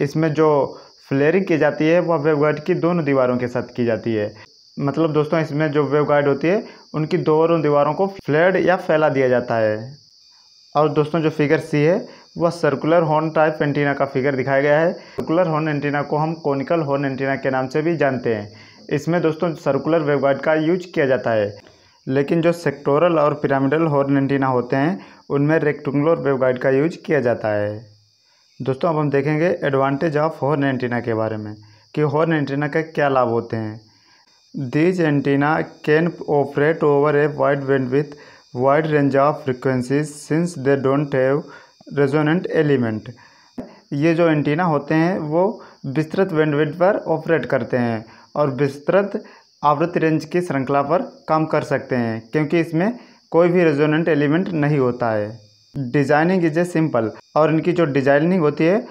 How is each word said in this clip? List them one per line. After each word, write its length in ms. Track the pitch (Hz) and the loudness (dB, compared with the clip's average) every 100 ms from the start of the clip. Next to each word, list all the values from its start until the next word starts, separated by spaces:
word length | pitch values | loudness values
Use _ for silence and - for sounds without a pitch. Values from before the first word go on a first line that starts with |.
इसमें 340 | 143 156 160 | -4 0 -2
जो 460 | 147 156 143 123 - - _ - | 2 2 2 0 -6 -20 _ -4
फ्लेयरिंग 360 | 139 147 185 | 0 2 2
की 140 | 190 156 | 0 2
जाती 260 | 147 147 | 2 2
है, 160 | 156 170 | 2 2
वह 160 | 165 165 | 2 0
वेवगाइड 440 | 147 151 151 151 | 0 2 0 0
की 140 | 151 | -2
दोनों 300 | 165 165 175 | 0 0 0
दीवारों 340 | 143 135 123 123 | 2 2 2 0
के 100 | 120 | -2
साथ 140 | 123 | -4
की 220 | - - | -6 -2
जाती 300 | 117 110 117 | -2 0 -2
है। 200 | 110 104 - - _ _ - | -2 -4 -8 -20 _ _ -6
मतलब 340 | 143 139 160 | -4 0 0
दोस्तों, 280 | 151 147 170 | 0 0 -2
इसमें 320 | 147 143 156 | -2 -2 0
जो 120 | 147 | 0
वेवगाइड 440 | 135 147 147 147 143 | 2 0 2 2 2
होती 200 | 139 165 | 0 0
है, 160 | 208 - - - | 0 -4 -18 -10
उनकी 240 | 151 156 180 | -6 -2 -2
दोनों 440 | 151 156 165 170 | 2 2 2 2
दीवारों 320 | 147 143 147 | 2 2 2
को 120 | 143 196 | 0 -4
फ्लेयर्ड 500 | 196 - 147 180 185 | -4 -2 2 4 2
या 200 | 165 180 | 2 0
फैला 320 | - 156 151 | 0 2 2
दिया 200 | 135 131 | 2 2
जाता 280 | 123 - 117 | 2 0 0
है। 400 | 110 107 120 147 _ _ - _ _ _ _ 147 | 0 -2 -8 -18 _ _ -20 _ _ _ _ 0
और 120 | 151 | 2
दोस्तों, 320 | 147 147 170 | 2 0 0
जो 100 | 156 | 0
फिगर 280 | 156 143 151 | 0 0 0
सी 240 | 156 147 | 0 0
है, 240 | 151 208 - - - 160 | 2 0 -4 -18 -18 -2
वह 120 | 165 | -2
सर्कुलर 520 | 165 151 135 156 175 | 0 -2 0 2 2
हॉर्न 280 | 156 156 160 | 2 0 0
टाइप 280 | 156 156 156 | 2 0 0
एंटीना 320 | 147 143 143 | -2 0 -2
का 100 | 139 | 0
फिगर 320 | 139 135 135 131 | -2 0 -2 -2
दिखाया 240 | 131 135 | 0 2
गया 200 | 147 147 | 4 2
है। 120 | 170 | 2
सर्कुलर 540 | 180 - - 123 165 175 | -2 -12 -10 -2 0 0
हॉर्न 220 | 156 156 | 0 -2
एंटीना 340 | 147 143 143 | -2 -2 -4
को 140 | 143 151 | -2 -2
हम 180 | 156 | -2
कोनिकल 460 | 160 147 135 135 170 | -4 -4 -2 0 -2
हॉर्न 240 | 143 139 | 0 -2
एंटीना 320 | 143 131 135 135 | -2 -4 -4 -2
के 140 | 139 | -2
नाम 180 | 131 131 | -2 -2
से 140 | 156 | -2
भी 140 | 160 160 | -2 0
जानते 380 | 143 127 123 | 0 0 -2
हैं। 180 | 107 104 - - - - | -4 -6 -16 -20 -20 -6
इसमें 320 | 147 151 175 | -4 -2 0
दोस्तों, 320 | 160 151 175 | 0 0 -4
सर्कुलर 440 | 151 147 135 156 165 | -2 -2 -2 0 0
वेवगाइड 400 | 143 143 139 131 | 0 0 0 0
का 160 | 160 | 0
यूज़ 320 | 156 156 180 180 | 0 0 -2 -2
किया 120 | 170 139 | -2 0
जाता 240 | 135 123 | 0 0
है, 260 | 113 104 - - _ _ _ - | 0 -2 -6 -20 _ _ _ -4
लेकिन 340 | 135 139 170 | -2 0 2
जो 100 | 165 | 2
सेक्टोरल 640 | 170 147 127 143 147 175 160 | 0 -4 -4 0 2 4 4
और 160 | 147 | 2
पिरामिडल 480 | 143 139 135 135 151 | 0 0 0 2 0
हॉर्न 340 | 165 143 139 139 | 2 0 2 0
एंटीना 300 | 135 139 135 | 2 0 0
होते 300 | 123 120 135 | -2 -2 -2
हैं, 240 | 147 196 - - - | 0 -2 -10 -20 -6
उनमें 280 | 143 147 160 | -2 2 2
रेक्टेंगुलर 580 | 147 139 151 143 151 170 | 0 -2 -4 0 0 0
वेवगाइड 420 | 139 135 131 123 | 0 0 0 0
का 120 | 135 | 0
यूज़ 260 | 135 160 180 - | 2 0 -4 -2
किया 140 | 151 | 0
जाता 280 | 120 113 110 | 0 -2 -2
है। 460 | 104 104 104 - _ _ _ _ _ _ _ | -2 -4 -6 -14 _ _ _ _ _ _ _
दोस्तों, 260 | 131 131 180 | -6 -2 -2
अब 100 | 156 | 0
हम 120 | 147 | 0
देखेंगे 460 | 139 143 151 175 - | 0 0 0 0 0
advantage 520 | 151 135 135 139 170 147 | -2 0 0 0 -2 0
of 140 | 160 160 | -2 -2
horn 220 | 135 147 | -2 0
antenna 400 | 139 127 123 120 | -2 -2 -4 -4
के 100 | 117 | -4
बारे 220 | 110 110 110 | -2 -4 -6
में 180 | 104 107 - _ _ | -10 -14 -20 _ _
कि 60 | 151 | -4
हॉर्न 320 | 151 147 165 | -2 0 0
एंटीना 360 | 156 135 139 147 | 0 -2 -4 -2
के 140 | 160 | -4
क्या 260 | 160 156 143 | -4 -2 0
लाभ 200 | 135 123 | 2 2
होते 280 | 117 113 117 | 0 -2 -6
हैं। 240 | 110 113 - _ _ _ _ _ _ - 127 | -6 -10 -18 _ _ _ _ _ _ -10 -4
These 300 | 147 170 185 | 0 0 2
antenna 640 | 156 143 143 139 147 165 156 - - | 0 2 2 2 2 0 -4 -8 0
can 220 | 156 170 - - | 2 2 -4 -2
operate 540 | 147 139 143 147 160 | 0 0 0 0 2
over 280 | 151 143 147 143 | 2 4 4 2
a 120 | 151 143 | 0 2
wide 240 | 135 143 135 | 0 0 0
bandwidth, 440 | 139 127 135 147 - - - _ 127 | 0 2 -2 -2 -10 -20 -20 _ -2
wide 300 | 135 147 156 | 2 2 2
range 300 | 151 139 135 | 2 2 4
of 240 | 143 143 | 2 0
frequencies 680 | 135 123 135 127 123 139 151 - | -4 -2 -2 -2 0 -2 -2 -10
since 340 | - 151 175 143 | -4 -2 -2 -2
they 180 | 131 139 | 0 2
don't 380 | 131 139 147 | 2 0 0
have 280 | 135 131 143 - - - _ - 143 | 0 2 0 -4 -20 -20 _ -8 0
resonant 480 | 139 151 151 170 180 160 | 2 2 2 0 0 0
element। 540 | 151 139 117 110 110 - - _ _ - - - _ | 2 2 0 -4 -10 -18 -20 _ _ -18 -18 -20 _
ये 220 | 143 160 | 0 0
जो 140 | 165 170 | 2 2
एंटीना 360 | 151 147 147 | 2 0 0
होते 300 | 180 143 143 | 0 0 0
हैं, 240 | 156 165 202 | 0 2 -2
वो 440 | 151 160 196 - - - 139 | -2 0 0 -2 -16 -12 -6
विस्तृत 460 | 135 156 - 190 | -4 -2 -2 0
बैंडविड्थ 460 | 156 156 147 156 151 | 2 2 2 -2 2
पर 180 | 180 240 | 0 0
ऑपरेट 500 | - 160 156 160 120 | -2 -4 0 -2 0
करते 300 | 135 117 127 | -4 0 -2
हैं 280 | 120 110 - - - 147 | -2 -4 -8 -20 -10 -2
और 140 | 147 | -2
विस्तृत 760 | 131 143 - - 185 196 214 - - _ _ | 0 -2 -2 0 0 0 -6 -12 -20 _ _
आवृत्ति 360 | 147 143 170 175 | 0 0 0 0
रेंज 240 | 160 156 | 0 0
की 160 | 151 175 | -2 -4
श्रृंखला 420 | 175 139 127 143 | -2 -4 0 0
पर 420 | 143 170 - - - | 0 -2 -2 -12 -2
काम 160 | 156 | -2
कर 180 | 156 151 | 0 -2
सकते 340 | - 135 - 127 | -2 -4 -2 -2
हैं, 320 | 117 110 - | -2 -4 -4
क्योंकि 280 | 151 151 170 | -4 0 0
इसमें 380 | 165 160 202 247 - - _ | 0 0 -2 -4 -16 -20 _
कोई 180 | 165 175 | 2 4
भी 160 | 180 | 4
रेजोनेंट 440 | 165 143 151 151 170 | 2 4 2 2 2
एलिमेंट 400 | 147 143 160 190 | 2 2 0 -2
नहीं 300 | 165 143 151 | -2 0 2
होता 320 | 123 123 117 | 0 0 -2
है। 340 | 107 104 113 - _ _ 143 123 | -2 -4 -8 -20 _ _ -10 -2
Designing 520 | 147 135 151 165 190 165 | 0 2 2 4 2 0
is 80 | 151 | 0
a 60 | 175 170 | 0 0
simple, 320 | 156 123 107 - _ 151 | 0 0 -2 -6 _ 2
और 140 | 156 | 2
इनकी 220 | 160 175 | 2 0
जो 120 | 170 | 0
डिजाइनिंग 560 | 160 139 131 143 165 185 | 0 2 2 2 2 2
होती 240 | 147 147 | 0 2
है, 220 | 160 208 240 | 0 0 -4